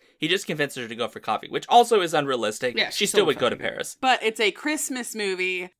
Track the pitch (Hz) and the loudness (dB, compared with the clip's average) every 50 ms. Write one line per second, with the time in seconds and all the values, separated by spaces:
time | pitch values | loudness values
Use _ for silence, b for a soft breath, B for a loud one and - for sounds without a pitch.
0 | b b b b - 160 175 196 - - 180 151 147 135 - 135 120 110 117 113 | b b b b -2 0 0 0 -2 -4 -2 -2 -2 -2 -4 -8 -10 -8 -6 -6
1 | 120 110 - 107 - - 110 - - - - 139 - - - 240 240 226 233 208 | -6 -6 -6 -8 -4 -4 -4 -4 -4 -6 -8 -8 0 6 6 6 8 8 4 2
2 | 180 165 160 156 143 139 131 120 110 107 110 - - 123 117 - 214 - - - | 2 2 2 0 2 0 0 0 0 -2 -2 -2 -4 -2 -2 -2 -2 -2 -2 -2
3 | 208 196 - 214 196 160 135 113 123 117 - - - - - - - - - - | -2 2 4 4 4 4 2 2 2 0 0 0 -4 -6 -4 -4 -6 -8 -6 -2
4 | - 262 247 - - 220 220 - - 196 - - - 302 302 294 - - 269 254 | 2 2 2 2 2 -2 0 0 0 0 0 -2 -4 -4 -2 -2 -4 -4 -6 -6
5 | 233 - - 220 208 196 190 180 185 185 185 180 180 180 - _ | -8 -8 -6 -4 -2 -2 -2 -2 -2 -2 -2 -4 -6 -10 -12 _